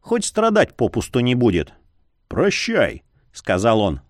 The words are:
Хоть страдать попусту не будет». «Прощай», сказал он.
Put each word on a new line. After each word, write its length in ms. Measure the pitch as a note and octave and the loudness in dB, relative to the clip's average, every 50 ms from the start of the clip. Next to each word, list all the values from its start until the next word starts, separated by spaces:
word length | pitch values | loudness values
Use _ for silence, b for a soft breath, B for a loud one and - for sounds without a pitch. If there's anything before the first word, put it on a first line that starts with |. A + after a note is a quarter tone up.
Хоть 240 | _ - A3+ A#3+ - | _ -2 -2 -2 -2
страдать 500 | - - G#3+ A3 A3+ G#3 G#3+ D#3 - - | -4 -2 0 0 2 4 2 2 2 0
попусту 460 | - A#2+ F#2+ - A2+ F#2+ - - B2+ | -4 -4 -2 -2 -4 -6 -2 -2 0
не 140 | A#2+ B2 B2+ | 0 0 0
будет». 360 | B2 B2 A2 F2+ E2 - - - _ _ _ _ _ _ _ _ _ _ | 2 2 2 2 0 -2 -4 -12 _ _ _ _ _ _ _ _ _ _
«Прощай», 760 | _ - - E3+ G3+ - - - - A#3 F#3 A2+ - - - _ _ _ _ _ _ | _ -2 0 0 0 0 -2 -4 -2 0 0 0 0 -2 -12 _ _ _ _ _ _
сказал 480 | _ - _ - F#2+ F2+ G2+ A#2 A2+ A2 | _ -14 _ -2 -2 0 2 2 2 2
он. 220 | G#2 F#2+ D2+ C2 _ | 2 0 -2 -4 _